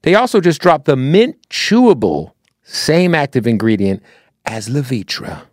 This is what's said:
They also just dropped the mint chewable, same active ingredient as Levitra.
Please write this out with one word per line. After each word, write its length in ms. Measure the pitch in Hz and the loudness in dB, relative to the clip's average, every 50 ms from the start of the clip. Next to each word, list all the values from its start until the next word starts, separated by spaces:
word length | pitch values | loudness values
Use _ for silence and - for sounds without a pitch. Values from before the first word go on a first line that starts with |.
They 120 | - 160 180 | 2 2 2
also 260 | 214 247 247 - 214 | 2 2 2 0 2
just 200 | 165 180 160 - | 2 2 0 2
dropped 240 | - 180 165 151 - | 2 2 2 2 2
the 100 | - 143 | 0 0
mint 400 | 127 131 139 160 202 233 294 320 _ _ _ | 0 2 2 4 2 2 2 -2 _ _ _
chewable, 840 | - - - - 202 240 254 240 180 120 107 92 76 71 78 - _ _ _ _ _ _ | -8 -6 -2 0 2 4 4 4 4 2 0 -2 -2 -2 -6 -10 _ _ _ _ _ _
same 520 | _ _ - - - - 151 170 180 180 170 | _ _ -12 -6 -2 0 0 2 2 2 0
active 320 | 156 143 139 - 131 104 | 0 -2 -2 -2 -2 -2
ingredient 560 | 120 113 101 107 113 110 98 98 98 95 - _ _ _ _ _ _ _ _ _ | 0 -2 0 0 0 0 2 0 -2 -2 -4 _ _ _ _ _ _ _ _ _
as 220 | - 110 113 101 110 | -10 -10 -10 -8 -6
Levitra. 760 | 123 147 139 123 135 110 92 - - - - - 85 78 - _ | -4 -4 -4 -4 -6 -8 -6 -8 -12 -12 -12 -14 -16 -16 -18 _